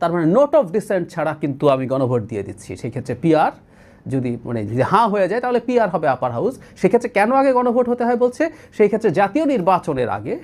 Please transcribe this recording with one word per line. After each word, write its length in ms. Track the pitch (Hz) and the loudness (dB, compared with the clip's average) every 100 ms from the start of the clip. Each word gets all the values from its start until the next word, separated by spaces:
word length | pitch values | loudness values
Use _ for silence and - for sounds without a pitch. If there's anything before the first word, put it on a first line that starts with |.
তার 120 | 170 | -2
মানে 220 | 175 156 | 0 2
note 180 | 208 285 | 4 4
of 140 | 311 185 | 2 2
dissent 380 | 202 196 196 | -2 -2 -4
ছাড়া 320 | 170 - 156 151 | -4 -4 -4 -4
কিন্তু 280 | 151 135 143 | -6 0 2
আমি 180 | 135 131 | 2 0
গণভোট 360 | 131 127 123 | -2 0 0
দিয়ে 200 | 98 107 | -2 -6
দিচ্ছি। 340 | 98 98 - 92 | -8 -12 -14 -12
সেই 140 | 123 | -10
ক্ষেত্রে 240 | - - | -8 -8
পিআর 380 | 120 165 156 208 - _ - - - - | -2 2 2 2 -4 _ -20 -20 -18 -6
যদি, 280 | 135 123 120 | -4 -4 -6
মানে 220 | 120 117 101 | -6 -6 -4
যদি 160 | 117 | -2
হাঁ 260 | 123 190 226 | 2 2 2
হয়ে 200 | 202 185 | 0 0
যায়, 120 | 226 | -2
তাহলে 200 | 240 240 | -2 -2
পিআর 280 | 240 240 208 | 0 0 0
হবে 200 | 170 151 | 0 -2
আপার 240 | 123 127 | 0 -2
হাউস। 260 | 120 190 262 - - | -2 -4 -6 -14 -2
সেক্ষেত্রে 320 | 180 233 233 | 2 2 0
কেন 240 | 202 208 | 0 2
আগে 200 | 269 277 | 4 4
গণভোট 360 | 247 247 233 240 | 2 2 2 0
হতে 160 | 240 | 0
হয় 120 | 233 240 | 0 0
বলছে, 340 | 247 247 320 - - | 0 0 -4 -6 -8
সেই 140 | - 208 | 0 2
ক্ষেত্রে 240 | 214 214 | 2 0
জাতীয় 360 | 160 196 285 302 | 2 2 2 0
নির্বাচনের 640 | 254 175 180 - 135 113 | 0 2 0 0 -2 -2
আগে, 300 | 101 113 285 | -4 -6 -10